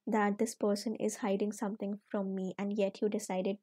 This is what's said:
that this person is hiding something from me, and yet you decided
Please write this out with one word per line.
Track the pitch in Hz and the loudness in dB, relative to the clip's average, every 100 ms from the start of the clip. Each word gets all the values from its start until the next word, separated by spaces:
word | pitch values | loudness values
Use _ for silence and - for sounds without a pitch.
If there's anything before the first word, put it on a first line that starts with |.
| - | 0
that | 220 208 202 | 2 4 2
this | 226 - | 0 2
person | 214 202 226 214 | 2 2 0 -2
is | 214 - | -2 -2
hiding | 208 196 208 | 0 2 0
something | 208 208 220 202 202 _ | -2 -4 -4 -4 -6 _
from | 214 196 | -4 -2
me, | 190 185 - | -2 -4 -4
and | 202 208 | -2 2
yet | 196 196 | 0 2
you | 214 | 0
decided | 208 - 185 196 233 | 0 -2 -2 0 -2